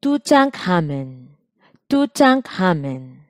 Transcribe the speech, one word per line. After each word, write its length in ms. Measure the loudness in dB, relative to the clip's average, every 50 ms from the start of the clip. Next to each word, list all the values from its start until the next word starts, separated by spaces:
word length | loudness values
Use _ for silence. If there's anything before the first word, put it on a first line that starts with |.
Tutankhamen. 1300 | 0 -2 -2 -2 _ 2 4 4 4 2 -2 -6 -4 -2 0 0 0 -2 -6 -8 -8 -10 -14 -20 -20 -20 _ _ _ _ _ _ _ _ _ _ _ _
Tutankhamen. 1300 | 0 0 0 -2 _ 2 4 4 4 2 -2 -8 -6 -2 0 0 0 -2 -4 -8 -10 -10 -12 -18 -20 -20 _